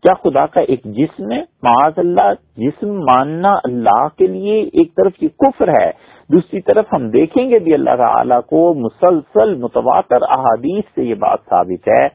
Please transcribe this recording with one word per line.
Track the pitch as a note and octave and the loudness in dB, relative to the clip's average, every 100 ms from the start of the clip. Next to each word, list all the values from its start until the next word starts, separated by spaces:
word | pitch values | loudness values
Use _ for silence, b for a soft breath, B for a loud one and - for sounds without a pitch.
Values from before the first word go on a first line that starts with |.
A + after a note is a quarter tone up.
کیا | - | 2
خدا | F#3 F3+ C3+ D3+ | 2 0 0 0
کا | - | -2
ایک | D#3 B2+ | -2 -4
جسم | G#2 G#2 D3+ - G3+ | -6 -4 -4 -4 -8
ہے؟ | B3 F4 _ | -8 -8 _
معاذ | A#2+ A#2+ D3+ D#3+ | 0 2 2 0
اللہ، | F3 F3+ G3+ G3+ _ - | -2 0 0 -2 _ -8
جسم | A#2+ - G#3 G3+ | -6 -6 -8 -4
ماننا | D3 B2+ C#3 D#3+ F#3+ G3+ | 0 2 0 -2 0 0
اللہ | C3 B2 A2 G#2+ D3 _ | -2 -2 0 2 0 _
کے | F#3 | -2
لیے | F#3 G3 A3 | 0 -2 -2
ایک | G3 - E3 - | -2 0 0 0
طرف | F#3+ F#3 | -2 0
یہ | D#3 | -6
کفر | _ C4+ - - | _ 0 0 0
ہے، | C#3 E2+ - b b b | 2 0 -4 b b b
دوسری | F#3 E3 G3 | 0 0 -6
طرف | - G3+ G#3+ | -2 0 0
ہم | D#3 A#2+ | -4 -2
دیکھیں | A2+ D#3+ C4 C4 | 0 0 0 2
گے | A#3 | 0
بھی | E3 | 2
اللہ | D3+ C3 B2 | 0 2 2
تعالیٰ | A#2+ A2+ B2 B2 - | 2 2 2 0 0
کو | D#3 E3+ | 0 2
مسلسل | D#3 A2+ _ F3+ E3+ C3+ G#3+ A3 D#3+ | 0 -4 _ 0 0 -2 0 0 0
متواتر | A#2+ B2 A#2 - - B2 | -4 -2 0 0 0 0
احادیث | - C3 C3 A2+ C3 G3 - - | 0 0 0 -2 -2 -6 -8 -6
سے | |
یہ | B2 G#2+ | -6 -2
بات | - - _ | -2 -4 _
ثابت | F2+ F2 F2+ - | -2 0 -4 0
ہے۔ | A#2+ C#3 | 2 0